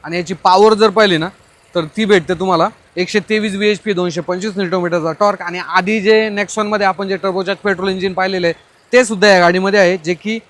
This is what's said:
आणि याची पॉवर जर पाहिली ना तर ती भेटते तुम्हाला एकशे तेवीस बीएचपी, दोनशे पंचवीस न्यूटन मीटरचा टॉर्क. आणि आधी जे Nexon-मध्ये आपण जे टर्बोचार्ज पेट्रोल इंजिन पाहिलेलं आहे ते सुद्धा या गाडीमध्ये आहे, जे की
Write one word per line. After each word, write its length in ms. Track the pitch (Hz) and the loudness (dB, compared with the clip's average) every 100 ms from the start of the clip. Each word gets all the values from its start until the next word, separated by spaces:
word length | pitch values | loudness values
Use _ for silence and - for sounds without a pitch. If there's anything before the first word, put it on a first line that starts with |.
आणि 120 | - 175 | -6 -8
याची 180 | 175 | -6
पॉवर 400 | 185 190 185 214 | -2 2 6 6
जर 160 | 214 220 | 6 2
पाहिली 260 | 196 208 165 | 2 2 2
ना 120 | 170 _ _ _ _ | -2 _ _ _ _
तर 100 | 175 | -6
ती 200 | 156 - | -6 -4
भेटते 300 | 214 208 156 | 2 2 2
तुम्हाला 340 | 175 190 170 190 - _ - | -4 0 0 0 -4 _ -8
एकशे 240 | 180 214 | -2 -4
तेवीस 360 | - 214 214 196 | -2 -2 -2 -2
बीएचपी, 360 | 208 202 214 | -2 -2 -4
दोनशे 280 | 180 180 170 | -2 -2 -4
पंचवीस 380 | 170 180 214 190 | -6 -6 -6 -4
न्यूटन 180 | 185 185 | -4 -2
मीटरचा 360 | 175 170 160 | -2 -2 -4
टॉर्क. 300 | 147 208 196 | 0 -2 -2
आणि 160 | 175 180 | -8 -10
आधी 420 | 156 180 185 220 | -2 -2 0 -2
जे 280 | 196 220 220 | 2 2 2
Nexon-मध्ये 580 | 202 202 - 208 208 196 | -4 -6 -4 -4 0 -2
आपण 220 | 190 196 | -2 -6
जे 80 | 190 | -4
टर्बोचार्ज 420 | 190 185 180 175 | -4 -4 -4 -4
पेट्रोल 300 | 202 180 190 | -4 -4 -4
इंजिन 240 | 190 190 | -4 -4
पाहिलेलं 340 | 180 190 185 170 | -2 -2 0 -2
आहे 80 | 165 _ _ _ | -4 _ _ _
ते 120 | 247 | 2
सुद्धा 240 | 254 208 208 | 2 2 4
या 120 | 185 | 6
गाडीमध्ये 400 | 175 180 190 202 | 4 2 0 2
आहे, 160 | 180 185 | 2 0
जे 180 | 156 | -4
की 240 | 175 208 226 | -6 -6 -8